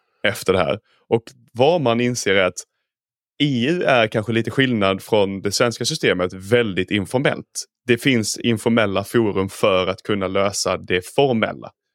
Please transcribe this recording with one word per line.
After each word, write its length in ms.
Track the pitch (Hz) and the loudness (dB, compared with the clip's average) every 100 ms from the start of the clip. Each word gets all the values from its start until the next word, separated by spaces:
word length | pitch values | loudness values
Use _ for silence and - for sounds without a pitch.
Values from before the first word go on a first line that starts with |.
| _ _ | _ _
efter 300 | 104 - - | -4 -2 0
det 60 | 92 | 0
här. 200 | 73 104 _ _ - | 0 -4 _ _ -2
Och 140 | 113 - - 117 | -2 -2 -20 _
vad 280 | 113 139 175 | 0 2 2
man 200 | 123 117 | 2 0
inser 340 | 123 120 101 | 0 -2 0
är 100 | 98 | 2
att 140 | 92 - - _ _ _ _ _ _ - | 2 -2 -14 _ _ _ _ _ _ -4
E 240 | 143 123 127 | -2 0 0
U 120 | 180 | 0
är 240 | - 127 110 | 2 2 2
kanske 260 | 113 104 | 0 -2
lite 180 | 113 117 | -2 0
skillnad 520 | 139 131 113 98 95 | 0 2 2 2 0
från 400 | - 107 98 98 | 0 2 2 -2
det 100 | 101 | -4
svenska 320 | - 120 - | 0 0 -2
systemet, 480 | 120 156 117 90 90 | -6 -2 0 0 -2
väldigt 580 | 92 98 120 110 90 92 | -6 0 2 2 -2 -2
informellt. 760 | 175 92 131 151 - - - - _ - | -2 -2 -2 -2 -2 -8 -14 -14 _ 0
Det 120 | 117 | 2
finns 400 | 143 120 104 - | 2 2 0 -2
informella 680 | 120 110 120 117 104 98 | -2 0 2 2 2 0
forum 440 | 98 120 107 95 95 | 0 0 2 0 -4
för 380 | - 110 92 90 | 0 2 2 0
att 160 | 90 | -4
kunna 260 | - 104 95 | -4 -4 -2
lösa 480 | 98 98 95 95 92 | 0 -2 -2 -4 -4
det 300 | - 90 - | -2 -4 -2
formella. 640 | - 139 117 - 67 - - _ | 0 2 0 -2 -6 -16 -20 _